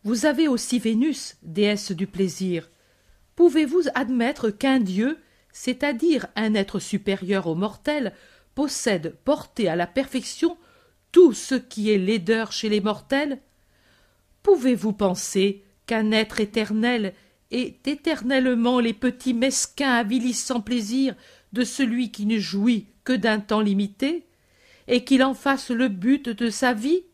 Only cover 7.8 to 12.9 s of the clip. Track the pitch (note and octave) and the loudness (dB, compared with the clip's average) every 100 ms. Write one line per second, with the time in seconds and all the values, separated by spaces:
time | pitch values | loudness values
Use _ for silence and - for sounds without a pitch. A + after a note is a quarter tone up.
7.8 | - D4+ A3 - - _ _ - C#4+ - | -4 -2 -4 -8 -20 _ _ -4 -4 -2
8.8 | A#3+ F#3 D#3 - - D4+ - - F#3+ E3+ | -2 -2 -4 -6 -2 -2 -4 -4 -2 0
9.8 | F3 C4 C4+ B3+ - - E4+ E4+ _ _ | -2 -4 -4 -6 -8 -2 -2 -4 _ _
10.8 | _ _ _ F4 E4+ G#3+ - B3+ - G#3+ | _ _ _ 8 8 6 -4 -4 -4 -4
11.8 | G#3+ G#3 F#3 A3 E3+ A3+ A3 - A3 G#3 | 2 2 2 0 0 -2 -2 -4 -2 0
12.8 | G#3 | 0